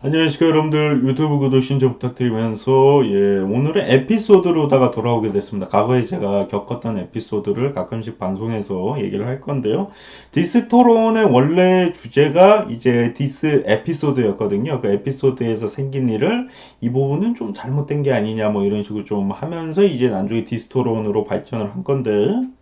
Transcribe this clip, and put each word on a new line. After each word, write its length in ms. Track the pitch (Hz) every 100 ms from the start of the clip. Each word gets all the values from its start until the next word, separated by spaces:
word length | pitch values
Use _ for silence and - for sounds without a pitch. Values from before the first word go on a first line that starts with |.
| 135
안녕하십니까 440 | 160 160 147 165
여러분들, 520 | 156 151 151 151 135 131
유튜브 300 | 131 151 143
구독 240 | 135 131
신청 320 | 127 139 131
부탁드리면서, 1040 | 120 127 123 123 110 113 107 - 131 139 143 113
예, 320 | 98 101 98
오늘의 520 | 95 117 147 196 -
에피소드로다가 1000 | 131 - 220 214 196 180 160 143 135 123
돌아오게 420 | - 117 113 107
됐습니다. 340 | 101 - 104 92
과거에 380 | 101 107 127
제가 420 | 110 180 101 101 95
겪었던 500 | 101 - 120 113 104
에피소드를 760 | 87 113 - 107 98 101 135
가끔씩 460 | 143 95 113 110 -
방송에서 760 | 95 98 113 110 101 95 95 143
얘기를 280 | 98 98 117
할 140 | 135
건데요. 480 | - 139 107 143 196 - - - -
디스 380 | - 175 240 233
토론의 560 | 240 240 226 226 220
원래 640 | 214 123 143 170 185 185 175
주제가 760 | - 117 139 151 156 - - -
이제 460 | 117 127 120 117 -
디스 460 | 139 - 156 147
에피소드였거든요. 1160 | - 110 - 165 147 127 110 95 104 101 139 135
그 60 | 107
에피소드에서 760 | 101 - 131 135 127 117 110 107
생긴 420 | - 135 135 127
일을 380 | 107 156 240 254 - - _
이 80 | 120
부분은 440 | 127 139 147 220
좀 200 | 233 220
잘못된 480 | 101 123 143 143 147
게 100 | 139
아니냐 380 | 120 107 110 107
뭐 140 | 104 101
이런 160 | 104
식으로 220 | 101 104
좀 260 | 101 104 98
하면서 520 | 95 151 170 160 156
이제 260 | 202 131 123
나중에 340 | 98 101 113
디스 240 | 107 113 -
토론으로 560 | 131 123 113 107 107
발전을 480 | 101 98 - 117 101
한 100 | 95
건데 580 | 92 139 120 104 117 233 254 -